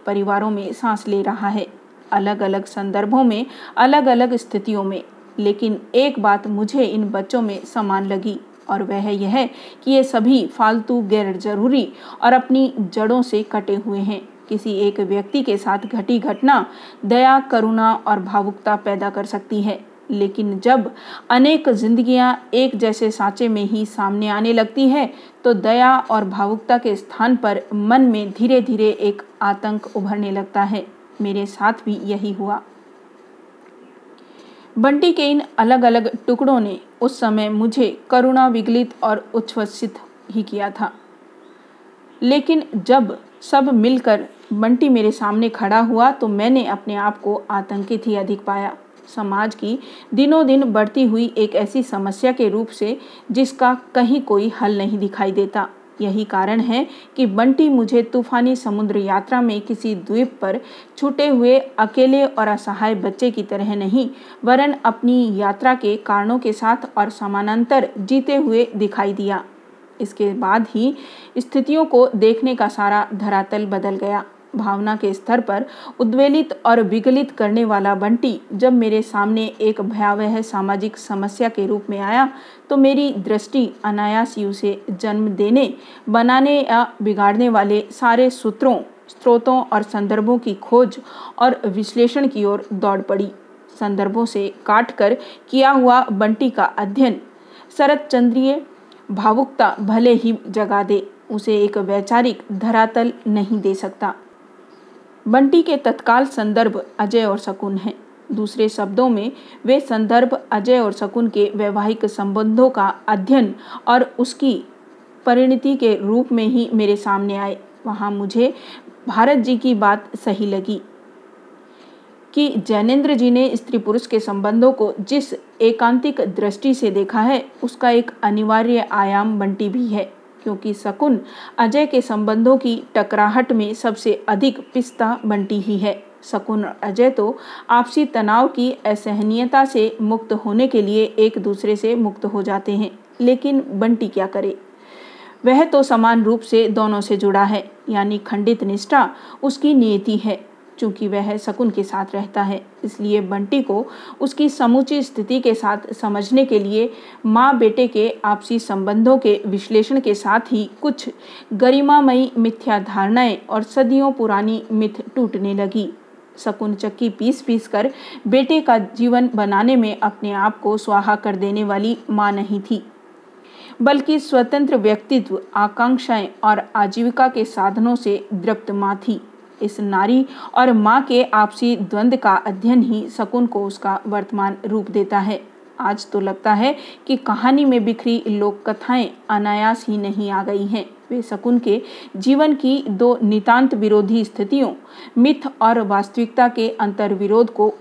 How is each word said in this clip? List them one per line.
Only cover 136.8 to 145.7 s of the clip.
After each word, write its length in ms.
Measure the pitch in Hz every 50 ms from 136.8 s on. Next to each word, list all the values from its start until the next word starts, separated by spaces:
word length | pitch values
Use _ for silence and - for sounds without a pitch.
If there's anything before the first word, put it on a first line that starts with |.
| -
अजय 280 | 208 190 208 240 262
तो 280 | 269 247 208 214 - - - - - - - -
आपसी 340 | - 240 240 240 - 311 302
तनाव 440 | 247 - 233 220 208 214 233 262 -
की 220 | - - 240 254 254 - -
असहनीयता 800 | 214 214 208 - 226 202 208 208 214 220 233 247 247 269 269 269
से 320 | 269 269 240 214 220 220 - 220
मुक्त 300 | 214 220 220 220 - 214
होने 340 | 214 214 220 202 220 262
के 160 | 262 269 226 202
लिए 220 | 196 208 214 220 214 214 -
एक 200 | 214 220 220 226
दूसरे 380 | 185 208 202 196 - 208 214
से 180 | 208 214 220 240
मुक्त 300 | 240 226 208 196 - -
हो 180 | 202 208 202 190
जाते 300 | 208 196 196 196 - 202
हैं, 180 | 202 214 190 - - - - - -
लेकिन 440 | 240 247 262 254 254 277 277 269 269 -
बंटी 380 | 202 196 226 226 233 220 247 190
क्या 180 | - 196 190
करे? 300 | 190 - 202 190 202 - - - - - _ - - - - - - - - - - - - -
वह 200 | 247 262 277 320
तो 180 | 330